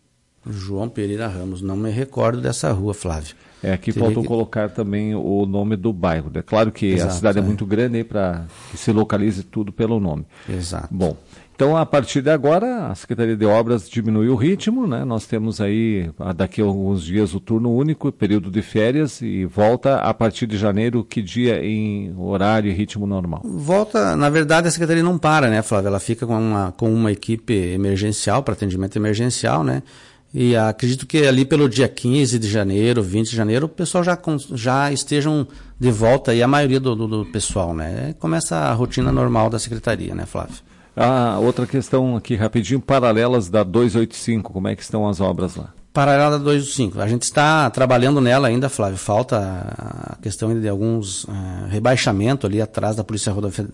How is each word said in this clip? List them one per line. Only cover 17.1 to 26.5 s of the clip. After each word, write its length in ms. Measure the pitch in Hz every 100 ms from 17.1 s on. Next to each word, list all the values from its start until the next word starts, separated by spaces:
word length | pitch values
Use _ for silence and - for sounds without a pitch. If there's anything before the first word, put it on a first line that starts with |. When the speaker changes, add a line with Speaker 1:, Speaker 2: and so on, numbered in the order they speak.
| 101 104
Speaker 2:
o 60 | 95
turno 320 | - 113 120
único, 380 | 117 151 151 143
período 400 | - 101 104 95
de 100 | 101
férias 600 | 95 107 113 143 147 -
e 240 | 117 95 90
volta 520 | 98 107 123 139 135
a 160 | -
partir 320 | - 113 - 117
de 120 | 104
janeiro, 480 | 107 98 117 117 107
que 160 | 123
dia 420 | 92 120 123 95
em 500 | 90 107 107 101 98 92
horário 520 | 90 95 101 110 104
e 40 |
ritmo 340 | 92 104 107 101
normal? 360 | 95 87 80 -
Speaker 1:
Volta, 680 | 160 147 196 214 226 190 156
na 120 | 143
verdade 380 | 156 151 160 170
a 40 |
Secretaria 320 | 160 160 165
não 140 | 170 170
para, 300 | 156 156 123
né, 140 | 110
Flávio? 260 | 110 104 98
Ela 120 | 98
fica 260 | - 113 117
com 120 | 110
uma, 360 | 110